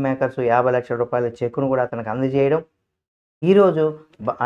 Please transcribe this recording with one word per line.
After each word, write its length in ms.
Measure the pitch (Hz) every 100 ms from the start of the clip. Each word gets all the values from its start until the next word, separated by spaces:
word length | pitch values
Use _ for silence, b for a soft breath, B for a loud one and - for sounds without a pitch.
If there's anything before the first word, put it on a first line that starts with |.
| 135
మేకర్స్ 340 | 135 131 127 123
యాభై 200 | 120 127 123
లక్షల 220 | 120 117
రూపాయల 240 | 120 123 120 120
చెక్కును 240 | 120 131 135
కూడా 100 | 131 120
అతనికి 220 | 117 110
అందజేయడం, 460 | 117 131 135 139 160 - _ _ _ _ _ _ - 165
ఈరోజు 340 | 196 190 156 156 156 - - 107
బ-, 100 | -